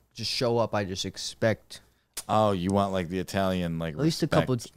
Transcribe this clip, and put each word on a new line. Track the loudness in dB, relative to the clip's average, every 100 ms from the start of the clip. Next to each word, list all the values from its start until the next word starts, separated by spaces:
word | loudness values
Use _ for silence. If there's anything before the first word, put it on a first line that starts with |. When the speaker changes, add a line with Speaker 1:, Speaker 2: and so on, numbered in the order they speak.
| _
Speaker 1:
just | -10 -6
show | -2 0 2
up, | 2
I | 0
just | -2 -4
expect. | -6 -8 -10 0 0 0 -4 -20 -20 _ _ -12 0
Speaker 2:
Oh, | 4 4
you | 2 2
want, | 2 2
like, | 0 -2
the | -4
Italian, | -2 0 2 0 -2 -2
like, | -4
Speaker 1:
At | -2
least | -2 0
a | 0
Speaker 2:
respect, | 2
Speaker 1:
couple | 2 -2
t- | -4